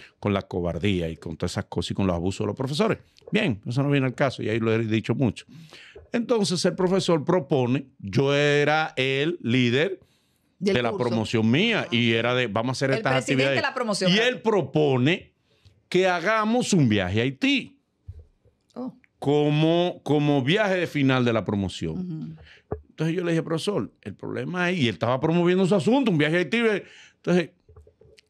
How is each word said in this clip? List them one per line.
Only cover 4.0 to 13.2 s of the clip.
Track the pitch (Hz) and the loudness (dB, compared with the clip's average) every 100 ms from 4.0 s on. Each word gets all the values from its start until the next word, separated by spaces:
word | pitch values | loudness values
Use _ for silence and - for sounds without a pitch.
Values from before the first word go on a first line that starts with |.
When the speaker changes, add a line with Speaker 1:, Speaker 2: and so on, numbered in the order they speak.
| 131 | 0
Speaker 1:
al | 117 | 0
caso, | 139 - | -2 -2
y | 117 | -4
ahí | 113 | -2
lo | 113 | 0
he | 113 | 0
dicho | 113 110 104 117 | 0 -2 0 0
mucho. | 120 - - - - - - - - | 0 -2 -10 -20 -20 -20 -20 -20 -6
Entonces | 247 226 233 190 175 | -4 0 0 0 0
el | 180 185 | -2 0
profesor | 180 190 - 165 131 | 0 0 2 0 2
propone, | 180 - 139 120 135 - - | 0 2 0 2 -2 -4 -14
yo | 101 107 139 143 | -4 0 2 4
era | 147 147 147 156 160 - | 4 4 2 2 0 -2
el | 131 135 156 175 | -2 0 -2 -2
líder | 117 127 120 127 185 190 _ _ _ _ _ - | 0 2 4 2 0 -4 _ _ _ _ _ -6
Speaker 2:
Del | 190 123 | -2 0
Speaker 1:
de | |
la | 117 | 0
Speaker 2:
curso. | 104 120 | -2 -2
Speaker 1:
promoción | 113 107 113 110 | -2 0 0 2
mía, | 139 233 190 117 | 2 2 0 0
y | 117 117 | 0 2
era | 113 120 127 | 0 0 0
de, | 117 | 0
"Vamos | 107 123 | -2 -4
a | 123 | -2
hacer | 117 | -2
Speaker 2:
El | 139 | 0
Speaker 1:
estas | 135 | 0
Speaker 2:
presidente | 131 | -2